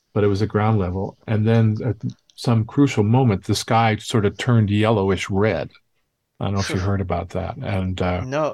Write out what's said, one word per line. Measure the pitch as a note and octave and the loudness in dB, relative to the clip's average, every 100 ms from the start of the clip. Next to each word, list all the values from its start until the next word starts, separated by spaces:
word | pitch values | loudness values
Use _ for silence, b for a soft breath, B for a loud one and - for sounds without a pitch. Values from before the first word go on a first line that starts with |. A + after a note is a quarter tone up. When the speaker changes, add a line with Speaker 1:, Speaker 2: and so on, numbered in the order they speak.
| _ | _
Speaker 1:
but | A2 | 0
it | G#2 | 0
was | G2 | 0
at | G#2 | 0
ground | G#2+ G#2+ G#2+ | 0 2 2
level. | F2+ F#2 G2 - - | 0 -4 -8 -10 -4
And | G#2+ G#2+ | 0 2
then | A#2 A2 G#2+ - | 4 4 0 -4
at | G2+ A#2+ - _ - | -4 -8 -10 _ -6
some | - A2+ A2 | 0 0 0
crucial | - C#3 - | 2 2 2
moment, | G#2 B2 C3 F#2+ - | 2 4 2 0 -2
the | G2+ | -4
sky | - A#2 A2+ G#2 | 0 2 2 0
sort | - A#2 G2+ | -2 0 0
of | - | -2
turned | - A#2 G2+ | 2 4 4
yellowish | G#2 G#2+ A2 F#2+ F2+ - | 2 2 2 2 -2 -2
red. | G2 G#2+ E2 - _ _ _ _ _ _ - | 0 0 0 -6 _ _ _ _ _ _ -8
I | G2 | -4
don't | |
know | G2+ | -4
if | F#2+ | -4
you | A#2 | -2
Speaker 2:
<laughs> | |
Speaker 1:
heard | F#2+ G2 | -2 -2
about | F2+ F2 F2+ | -2 -6 -6
that. | F2+ F2 - | -8 -8 -8
And, | F2+ F#2+ F#2 F#2 | -6 -4 -4 -4
uh, | F2+ F2+ B2+ | -4 -4 -4
Speaker 2:
No, | C#3+ D3+ | -4 -4